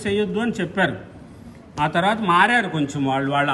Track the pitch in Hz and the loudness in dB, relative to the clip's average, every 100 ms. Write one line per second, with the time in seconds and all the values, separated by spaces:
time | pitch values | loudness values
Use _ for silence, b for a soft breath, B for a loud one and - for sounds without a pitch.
0 | 208 202 208 185 233 - 165 196 170 107 | -2 -2 0 -2 -2 -4 -4 -2 -2 -2
1 | - - - - - - - - 156 170 | -12 -20 -20 -20 -20 -20 -14 -4 -2 0
2 | 190 220 196 175 208 240 196 160 143 147 | 0 0 2 4 6 4 0 -2 -2 -2
3 | 135 135 139 143 143 | -2 0 0 0 0